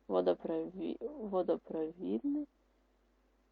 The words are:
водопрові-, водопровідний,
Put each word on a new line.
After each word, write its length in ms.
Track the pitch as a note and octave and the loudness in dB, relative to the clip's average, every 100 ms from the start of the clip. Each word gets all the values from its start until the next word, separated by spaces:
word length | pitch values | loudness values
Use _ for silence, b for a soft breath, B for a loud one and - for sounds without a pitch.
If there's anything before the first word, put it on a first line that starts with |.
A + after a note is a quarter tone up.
| - | 0
водопрові-, 1000 | F#3 F3+ F3 - D#3+ E3 F#3 D#3+ - A#3 D4 | 4 4 2 0 -2 -2 -4 -4 -4 -6 -6
водопровідний, 1300 | G#3+ F#3 F3 E3 - E3+ D#3+ F3 F3+ A3 C#4+ C#4+ C#4+ _ _ _ _ _ _ _ _ _ _ | -2 0 2 0 -2 -4 -4 -4 -2 0 0 0 -2 _ _ _ _ _ _ _ _ _ _